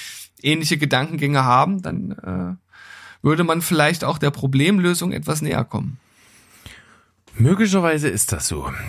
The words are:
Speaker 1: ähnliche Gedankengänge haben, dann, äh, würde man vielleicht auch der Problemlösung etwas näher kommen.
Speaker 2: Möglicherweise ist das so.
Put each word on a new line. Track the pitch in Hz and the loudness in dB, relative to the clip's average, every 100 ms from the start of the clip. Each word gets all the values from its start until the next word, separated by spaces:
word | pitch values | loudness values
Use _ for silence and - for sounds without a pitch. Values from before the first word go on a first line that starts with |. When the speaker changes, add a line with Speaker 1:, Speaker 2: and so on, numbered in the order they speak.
| - - - _ | -16 -16 -20 _
Speaker 1:
ähnliche | 143 160 156 160 | -2 0 0 -2
Gedankengänge | 143 135 156 160 143 139 | 0 0 0 -2 0 2
haben, | 131 123 160 196 | 4 4 4 0
dann, | 180 175 - | -4 -6 -8
äh, | - - 185 180 185 _ - - - - - | -10 -8 -6 -6 -10 _ -20 -20 -20 -20 -2
würde | 139 160 | 0 2
man | 170 165 | 2 0
vielleicht | 165 156 147 170 139 | 2 4 4 2 -2
auch | 160 | 0
der | 143 | -2
Problemlösung | - 139 135 160 202 175 175 175 | 0 0 2 4 4 2 0 -2
etwas | - 151 156 | -6 -4 -2
näher | 151 151 123 | -2 -2 -2
kommen. | - - - _ _ _ _ _ _ - - - _ _ _ _ - | -4 -6 -10 _ _ _ _ _ _ -20 -20 -20 _ _ _ _ 0
Speaker 2:
Möglicherweise | 120 196 214 190 170 156 147 | 2 4 2 2 2 0 0
ist | 95 - | -2 -2
das | 85 - | -2 -4
so. | 71 - - | -6 -8 -10